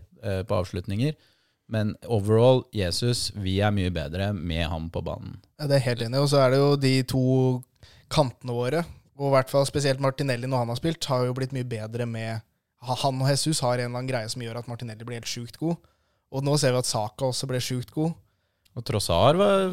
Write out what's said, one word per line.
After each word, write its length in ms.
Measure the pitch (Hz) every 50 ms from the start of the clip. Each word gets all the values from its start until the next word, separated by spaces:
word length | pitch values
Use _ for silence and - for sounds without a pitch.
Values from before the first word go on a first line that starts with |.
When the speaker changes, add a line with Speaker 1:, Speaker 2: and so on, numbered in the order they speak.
| - - _ -
Speaker 1:
øh, 260 | - 101 95 95 95
på 160 | - 104 98
avslutninger. 560 | 90 - - 95 87 - 98 104 127 151 156 _ _ _ _ _ _ _ _ _ _ -
Men 200 | 113 110 104 107 - - -
overall, 580 | - 117 104 98 104 110 113 120 127 131 127 - _
Jesus, 560 | - 107 92 87 85 - 120 120 123 - - - 98
vi 240 | 104 98 95 95 95
er 140 | 101 107 104
mye 140 | 101 90 90
bedre 380 | 87 82 73 71 82 92 98 104
med 380 | 104 90 76 87 80 82 85 78
ham 140 | 82 80 82 85
på 140 | - - 82
banen. 300 | 82 78 - - - - 98 - _ _ -
Speaker 2:
Ja, 60 | 151 139
det 80 | 143
er 80 | 139 120
helt 200 | 127 123 117 117
enig. 160 | 113 127 139
Og 80 | 143 143
så 80 | 147 143
er 140 | 135 127 131
det 60 | 139
jo 80 | 143 143 143 143
de 140 | 139 131 131 131 131
to 200 | - - 131 127 127 131 131 131 127 127 123 127 _ _ _ - - - - _ -
kantene 460 | - 160 143 123 - _ - 127 120
våre, 300 | 120 120 127 147 165 170 - - - _ _ _
og 100 | - 139 139
i 60 | 135
hvert 160 | 131 131 -
fall 140 | - 139 139 -
spesielt 320 | - 147 139 139 131 131
Martinelli 480 | 135 135 135 - 143 135 123 120 123 131
når 140 | 135 127 120
han 80 | 117
har 80 | 120 123
spilt, 240 | - 165 175 - -
har 200 | - 135 127 127 123
jo 60 | 123
blitt 160 | 131 131 127
mye 160 | 135 131 123 123
bedre 380 | 117 107 107 113 113 120 120 117
med, 320 | 113 113 113 113 113 113 - _ _ _ _ _ _ _
ha-, 140 | - 120 127 -
han 180 | - 139 131 131
og 80 | 131 139
Jesus 320 | 143 135 - 151 160 -
har 220 | - 120 123 123
en 80 | 123 120
eller 80 | 123 123
annen 100 | 127 131
greie 220 | 127 120 110 113
som 140 | - 127 120
gjør 160 | 113 117 120
at 80 | 120 -
Martinelli 320 | 120 117 123 117 110 110 117
blir 160 | 123 123 120
helt 80 | - -
sjukt 320 | - 120 120 120 - -
god. 160 | 156 165 170 - _ _ _ _ _ _ _ _ _ _
Og 140 | - 135 139 143
nå 80 | 147 147
ser 140 | 143 131
vi 80 | 123 127
at 80 | 127 -
Saka 400 | - 113 107 107 - - 139 127
også 220 | 123 - - 135
ble 80 | 127 123
sjukt 320 | - - 127 123 120 -
god. 240 | - 156 156 170 165 - _ _ _ _ _ _ _ _ _ _ -
Speaker 1:
Og 100 | - - -
Trossard 480 | - 101 - - 85 85 101 131 160
var 320 | 180 202 208 196 196 190 185